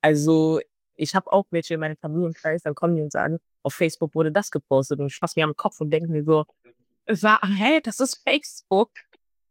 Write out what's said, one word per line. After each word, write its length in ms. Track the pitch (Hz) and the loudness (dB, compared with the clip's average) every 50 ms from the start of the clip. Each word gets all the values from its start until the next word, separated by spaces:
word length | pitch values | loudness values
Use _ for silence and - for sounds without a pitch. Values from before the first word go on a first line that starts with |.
Also 600 | - 151 156 147 147 156 160 160 160 160 160 151 - _ _ _ _ _ _ | 4 4 2 4 4 4 4 4 4 2 0 -2 -4 _ _ _ _ _ _
ich 180 | _ 156 147 - | _ -8 -2 -2
hab 140 | 190 - - | -2 -2 2
auch 180 | - 196 196 _ | 0 0 0 _
welche 240 | - 170 165 - 170 | -4 -4 -4 -4 -6
in 60 | 160 | -4
meinem 160 | 156 156 156 - | -4 -6 -8 -8
Familienkreis, 680 | - 156 151 165 180 170 165 - - 160 156 170 - | -8 -6 -4 -2 -2 -2 -4 -6 -6 -4 -4 -4 -4
dann 100 | 156 147 | -6 -6
kommen 220 | - - 170 175 | -2 0 0 0
die 60 | 165 | 0
und 100 | 151 151 | -2 -4
sagen, 280 | - - - 147 160 165 _ _ _ _ _ | -4 -4 -2 -2 -4 -4 _ _ _ _ _
"Auf 100 | 139 - | -8 -2
Facebook 400 | - 175 160 - - - 151 _ | 0 -2 -2 0 -2 -6 -4 _
wurde 160 | 156 160 156 | 0 0 2
das 180 | 151 190 208 - | 2 -2 -2 -2
gepostet", 500 | - 151 - _ 139 135 139 - 147 139 | -6 -8 -4 _ 2 2 2 0 -2 -4
und 80 | 143 143 | -4 -6
ich 100 | - - | -6 -6
fass 180 | - 170 - | -6 -4 -2
mir 80 | - 160 | 0 -2
am 120 | 156 147 | -2 -2
Kopf 260 | - - 208 - - | -2 -4 -6 -4 -4
und 100 | 160 151 | -4 -2
denke 180 | 151 156 170 165 | 0 -2 0 -2
mir 140 | 165 151 147 | -4 -2 2
so, 220 | 151 160 156 151 _ _ _ _ - _ _ _ _ _ _ _ - | 2 2 2 2 _ _ _ _ -20 _ _ _ _ _ _ _ -4
"Wa-, 380 | 220 175 196 214 214 - - | -4 0 4 4 4 4 4
hä, 360 | 190 202 190 208 254 311 320 208 | 0 -2 0 2 2 2 2 0
das 160 | - 214 - | -2 -4 -2
ist 240 | 254 262 - - _ | -2 -2 -2 -4 _
Facebook?" 680 | - 277 302 - - - - _ _ 196 190 220 - _ - - _ _ _ _ _ _ _ _ _ | 0 0 0 -2 -4 -18 -18 _ _ 2 2 2 0 _ -20 -20 _ _ _ _ _ _ _ _ _